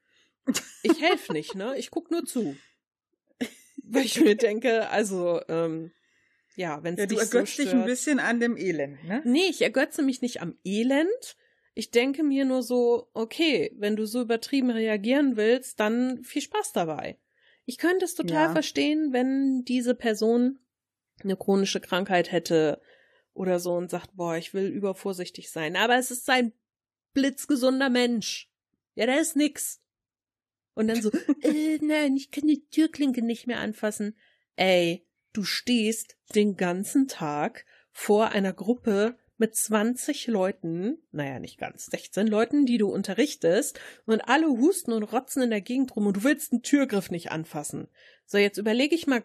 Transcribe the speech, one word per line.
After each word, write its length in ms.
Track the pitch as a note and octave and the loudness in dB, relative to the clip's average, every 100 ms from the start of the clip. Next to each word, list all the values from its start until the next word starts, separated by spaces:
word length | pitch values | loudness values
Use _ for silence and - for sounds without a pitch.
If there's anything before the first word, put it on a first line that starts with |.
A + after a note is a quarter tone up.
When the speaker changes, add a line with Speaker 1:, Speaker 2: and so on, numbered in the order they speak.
| _ _ _ _ - - - - | _ _ _ _ -4 -4 -6 -6
Speaker 1:
Ich 180 | - D#4+ | 0 2
helf 280 | D#4 F#4 - | 2 0 -2
nicht, 240 | D#3 D#3 | -6 -6
ne? 240 | F#3+ G#3 C4+ | -8 -6 -6
Ich 140 | - | -6
guck 180 | - E4 | -8 -4
nur 160 | E4+ C4 | -6 -4
zu. 380 | B3+ G3 C#3 _ _ _ _ _ _ _ _ B3 - _ - | -4 -4 -6 _ _ _ _ _ _ _ _ -10 -10 _ -20
Weil 220 | - A#3+ B3 | -2 0 0
ich 140 | - | 4
mir 140 | D4+ G#3 | 6 6
denke, 540 | A3+ G#3+ A#3+ A3+ G#3 | 2 2 0 0 0
also, 520 | G3 G#3+ F#3+ F3 E3+ - | 0 0 0 0 -2 -2
ähm, 440 | E3 E3 D#3+ E3 _ _ _ _ _ _ - | -2 -2 -4 -10 _ _ _ _ _ _ -10
ja, 280 | F3 D3+ | -8 -6
wenn's 160 | D3+ F3 | -6 -4
Speaker 2:
Ja, 60 | G3+ | -2
du 100 | A3 | 0
Speaker 1:
dich 120 | G#3+ | 2
so 80 | A#3+ | 2
Speaker 2:
ergötzt 200 | G#3 - | 0 -2
dich 80 | C#4+ | 0
ein 100 | C4+ | 0
Speaker 1:
stört. 100 | A3 | 0
Speaker 2:
bisschen 320 | B3 - C4+ | -2 0 0
an 200 | F3+ A#3 | 0 0
dem 180 | A#3 A3+ | -2 -2
Elend, 460 | F#3 D#3+ C#3 C#3+ | -4 -2 -4 -8
ne? 180 | D#3+ A3 | -6 -4
Speaker 1:
Nee, 240 | D#4 C4 F#4+ | 0 2 2
ich 120 | - | 2
ergötze 400 | F#3 A3 D#4 - | 0 2 0 0
mich 200 | C4+ B3+ | -2 0
nicht 200 | A#3+ - | -4 -6
am 160 | E3+ - | -10 -8
Elend. 760 | F#3 G#3 A#3+ C4+ E4 A#4+ - - _ _ _ | -4 -2 2 2 2 -2 -8 -20 _ _ _
Ich 180 | - A3 | -10 0
denke 320 | A#3 B3+ C#4 | 2 2 0
mir 220 | D4+ C4+ C4+ | 0 2 2
nur 180 | C4 | 0
so, 460 | A#3 B3 A#3+ A#3 - | 0 2 2 2 -2
okay, 600 | - A3+ - E4 B3 G#3+ - | -8 -6 0 2 2 0 -2
wenn 180 | G#3 G#3+ | -2 -2
du 100 | A3 | -2
so 160 | A#3 | -2
übertrieben 480 | A3+ A3+ - C#4 B3+ | -2 -2 0 0 2
reagieren 640 | A3+ A3 G#3+ G3+ C4+ C#4+ A3 | 0 0 0 2 4 4 2
willst, 420 | G#3+ B3+ C4 - | 2 2 0 -2
dann 440 | G#3 A#3 B3+ B3+ | 0 2 0 -2
viel 180 | B3 D4 | -6 -6
Spaß 320 | C#4 G#4+ G#4 | -4 -6 -4
dabei. 440 | - E3+ D3 - - _ _ _ _ - | -2 -2 -4 -8 -12 _ _ _ _ -14
Ich 120 | B3+ | -2
könnte 280 | D#4+ F#4 F4+ | 0 2 0
es 100 | - | -4
total 320 | - D#4+ D#4+ | -2 2 2
Speaker 2:
Ja. 40 | |
Speaker 1:
verstehen, 640 | D#4 D4+ - C#4+ D#4 D#4 | 2 0 0 0 2 0
wenn 500 | B3 B3+ C4+ C4+ C4 | 0 2 2 2 0
diese 320 | B3 B3 A#3+ A#3+ | 0 0 0 0
Person 640 | A#3 G#3+ A3 A#3+ B3 C4+ _ _ _ _ _ _ | 0 0 2 4 2 0 _ _ _ _ _ _
eine 140 | G3 F#3 | -4 -4
chronische 420 | - G3 G3 F#3+ | 2 2 2 -2
Krankheit 520 | - F3+ F#3+ F3+ F3 | -2 -2 2 2 2
hätte 500 | F3 E3 E3 D#3 D3 _ _ _ _ _ | 0 2 4 4 0 _ _ _ _ _
oder 260 | - F#3 F3+ | -8 -2 0
so 140 | F3+ | 0
und 160 | F3 F3 | -4 -4
sagt, 260 | F3 - F#3+ | -8 -10 -8
„Boah, 200 | E3+ E3 | -4 -4
ich 180 | E3+ | -4
will 140 | G3 F#3+ | -4 -4
übervorsichtig 800 | G3+ G3 F#3+ G3+ F3+ F3+ - - | -2 -4 -4 -6 -6 -8 -10 -12
sein.“ 240 | - D#3 F3 | -6 -4 0
Aber 180 | A3 B3 | 2 2
es 140 | B3+ | 2
ist 180 | B3+ - | -6 0
ein 220 | B3+ A#3+ - _ _ _ _ _ | 2 2 -4 _ _ _ _ _
blitzgesunder 760 | - C4+ C4 - D4 B3+ C4 C4+ | 0 0 -2 -2 2 2 2 2
Mensch. 600 | B3 B3 A#3+ - - - _ _ _ _ - | 2 2 0 -4 -8 -12 _ _ _ _ -4
Ja, 100 | A3+ | 0
da 100 | C#4 | 2
ist 200 | D#4+ C#4 | 2 2
nix. 440 | D4 - - - _ _ _ _ _ _ _ _ _ | 0 0 -10 -10 _ _ _ _ _ _ _ _ _
Und 140 | - A3 | -2 0
dann 140 | A#3 | 2
so, 100 | G#3+ | 0
Speaker 2:
<laughs> 300 | D4 - C#4+ | -2 0 0
Speaker 1:
„Äh, 360 | D#4 D4+ D#4 D#4 | 2 2 0 0
nein, 340 | D4+ D4+ D4 C4+ | 0 0 2 0
ich 140 | - | -4
kann 160 | - D4+ | -2 2
die 180 | D4 - | 0 0
Türklinke 540 | - D#4 D#4+ C#4+ B3 | 0 0 2 -2 0
nicht 260 | A#3 A#3 - | -2 -4 -4
mehr 120 | A#3 | -4
anfassen.“ 580 | G#3 G#3+ G#3+ G#3 G#3 G#3+ _ _ _ - | -4 -4 -4 -4 -6 -8 _ _ _ -2
Ey, 480 | F#3+ F3+ E3+ E3+ - _ _ | 4 4 4 -2 -8 _ _
du 120 | - | -6
stehst 760 | F#3 - - B3 G#3+ A3+ - _ _ G#3+ | -4 -4 0 2 2 -2 -6 _ _ 2
den 220 | G#3 F3+ | 2 2
ganzen 500 | F3+ F3+ G#3 C#4+ C4+ | -2 -2 0 0 0
Tag 580 | - D3+ D3 D#3+ - - - _ | -2 -4 -2 -2 -4 -20 -20 _
vor 380 | - - G#3 A3 | -14 2 4 4
einer 240 | G#3 G3 | 2 -2
Gruppe 640 | F#3 F#3+ B3 - G3 G#3+ B3 _ _ | -2 -2 -2 0 2 0 -2 _ _
mit 180 | A3 - | -2 -2
zwanzig 720 | - G#3+ A3 B3 - C#4+ - | 0 0 2 -2 -4 -4 -2
Leuten, 720 | G#3+ F#3 G3 E3+ E3 G3 D#4+ _ | 0 0 -2 -6 -4 -4 -6 _
naja, 280 | D3+ C#3 B2+ | -6 -6 -6
nicht 180 | - - | -12 -10
ganz, 300 | - - - | -10 -10 -10
sechzehn 400 | - - - A3 | -10 -6 -2 0
Leuten, 380 | G#3 A#3 D4 C4+ | 2 2 2 2
die 120 | A#3+ | 4
du 120 | G3+ | 2
unterrichtest 880 | - G3 F#3+ D4 - E3 F#3+ D4 - - - - | 0 -4 0 0 2 2 2 0 -8 -18 -16 -2
und 160 | G#3+ | 0
alle 260 | - C#4 D#4+ | 2 2 2
husten 440 | A#3+ C#4+ G4+ - | 4 4 2 -2
und 120 | A3+ | -4
rotzen 380 | G#3+ A#3 C4 - | -2 -4 -4 -2
in 80 | B3 | 0
der 120 | G#3+ | 0
Gegend 340 | F#3+ B3+ C4 - | -2 -2 -2 0
rum 120 | G#3 | 0
und 100 | G3+ | 2
du 60 | |
willst 280 | A#3+ D4+ - | 2 0 0
einen 100 | A#3+ | -4
Türgriff 480 | - C#4+ C4+ G3+ - | 2 2 2 0 -2
nicht 220 | F3 - | -8 -6
anfassen. 560 | D#3+ D#3+ D#3 D3 - - _ - _ _ | -8 -8 -10 -10 -10 -12 _ -20 _ _
So, 120 | G3+ | 2
jetzt 200 | G3+ G3+ | 2 2
überlege 380 | A3 A3+ D4 E4 | 0 2 2 0
ich 120 | D#4 | 0
mal 160 | B3 | -2